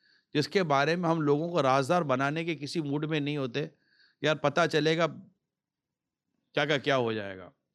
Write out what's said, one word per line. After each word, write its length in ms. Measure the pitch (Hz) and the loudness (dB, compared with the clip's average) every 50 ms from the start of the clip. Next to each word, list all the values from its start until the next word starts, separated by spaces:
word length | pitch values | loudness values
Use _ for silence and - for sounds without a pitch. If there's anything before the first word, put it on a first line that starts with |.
| _ _ _ _ _ _ - | _ _ _ _ _ _ -2
جس 140 | 147 147 | -2 -2
کے 160 | - - 202 185 | 0 0 0 2
بارے 320 | 151 139 135 143 151 170 | 2 2 2 2 2 0
میں 140 | 180 180 160 | 0 0 0
ہم 120 | 165 165 | 0 2
لوگوں 280 | 151 143 143 147 165 175 | 2 2 2 2 0 0
کو 120 | 175 165 | 0 2
رازدار 400 | 139 131 131 139 135 127 175 180 | 4 4 4 4 2 2 0 0
بنانے 440 | 165 143 127 127 139 143 151 165 165 | 2 0 0 0 0 -2 -2 -4 -4
کے 100 | 170 165 | -4 -6
کسی 260 | - 147 131 - 175 | -6 -8 -6 -6 -4
موڈ 240 | 151 143 139 151 160 | -4 -2 -2 -4 -2
میں 140 | 156 160 151 | -2 -2 -2
نہیں 180 | 143 147 147 | -2 -2 -2
ہوتے، 300 | 147 135 123 117 139 156 156 - _ _ _ _ _ _ _ _ _ | -4 -4 -4 -4 -6 -6 -6 -10 _ _ _ _ _ _ _ _ _
یار 140 | 139 151 156 | 0 0 0
پتہ 260 | 147 - 147 139 - 170 156 | 2 0 0 2 2 2 2
چلے 260 | 160 156 147 156 160 | 2 2 2 2 2
گا 80 | 165 170 160 131 - - - _ _ _ _ _ _ _ _ _ _ _ _ _ _ _ _ _ _ _ _ _ _ _ _ - | 2 0 0 -2 -8 -18 -20 _ _ _ _ _ _ _ _ _ _ _ _ _ _ _ _ _ _ _ _ _ _ _ _ -4
کیا 120 | 147 151 | -2 0
کا 120 | 147 156 | 0 0
کیا 200 | 135 - 147 139 | 0 2 2 2
ہو 160 | 131 120 113 110 | 2 2 0 -2
جائے 240 | 107 101 98 95 | -4 -6 -8 -10
گا۔ 120 | 92 90 87 - _ _ _ | -12 -16 -18 -20 _ _ _